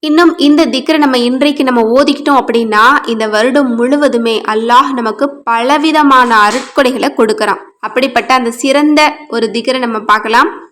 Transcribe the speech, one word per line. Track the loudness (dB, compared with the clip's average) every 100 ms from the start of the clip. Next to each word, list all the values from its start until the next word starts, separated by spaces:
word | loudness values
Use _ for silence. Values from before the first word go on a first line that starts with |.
இன்னும் | 0 2 2 2
இந்த | 2 2 2
திக்ரை | -2 -2 0
நம்ம | 2 2
இன்றைக்கு | 0 0 -2 0
நம்ம | 0 0 2
ஓதிக்கிட்டோம் | 2 2 0 0 0
அப்படின்னா, | 0 -2 0 2 2 2 -2
இந்த | -6 -2
வருடம் | 0 0 0 0
முழுவதுமே | -2 0 0 0 0 -2 -2
அல்லாஹ் | -2 -2 2 2 2
நமக்கு | -2 -4 -4 -6 -6
பலவிதமான | -4 -2 0 0 0 2 4 4 4 2 2
அருட்கொடைகளை | 0 -6 -2 -2 0 -4
கொடுக்கறான். | 0 0 0 -2 -4 -8 _
அப்படிப்பட்ட | -8 -4 -2 -2 0
அந்த | -2 -2
சிறந்த | -4 -2 0 2 2 2 -2 -8
ஒரு | -6 -4
திக்ரை | -4 -4 -4
நம்ம | -4 -6
பார்க்கலாம். | 0 0 2 0 0 -4 -20